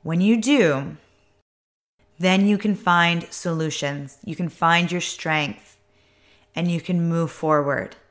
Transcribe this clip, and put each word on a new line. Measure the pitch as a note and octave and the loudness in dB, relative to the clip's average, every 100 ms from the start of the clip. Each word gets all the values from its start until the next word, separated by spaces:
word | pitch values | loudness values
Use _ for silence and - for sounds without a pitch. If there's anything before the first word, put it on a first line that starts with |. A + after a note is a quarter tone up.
When | D#3 E3 | -2 2
you | G3 A#3 | 4 2
do, | A#3 C#4+ E3+ C3+ C#3 D3+ _ _ _ _ _ _ _ _ _ _ _ _ | 4 4 4 0 -6 -14 _ _ _ _ _ _ _ _ _ _ _ _
then | F#3 F#3+ G3+ | 2 4 4
you | G3+ | 2
can | G#3 | 0
find | F#3 F3+ F3 E3+ E3+ D#3+ | 0 2 4 4 0 -6
solutions. | - F3 D#3+ D#3+ - C#3+ C#3+ C#3 - | -8 -4 -2 -4 -4 -6 -6 -12 -14
You | - | -12
can | D#3+ E3+ | -6 -8
find | - E3 E3+ F3 | 0 2 2 2
your | F3 | -2
strength | - - E3 D#3 C#3+ - - _ _ _ _ _ _ _ _ | -6 -8 -4 -2 -4 -8 -20 _ _ _ _ _ _ _ _
and | - F3 | -4 -2
you | E3+ | -2
can | - F3+ E3+ | -2 -2 0
move | E3 D#3+ | 0 -2
forward. | - D#3 D3+ C#3+ C3+ - - _ | -4 0 2 2 -2 -6 -14 _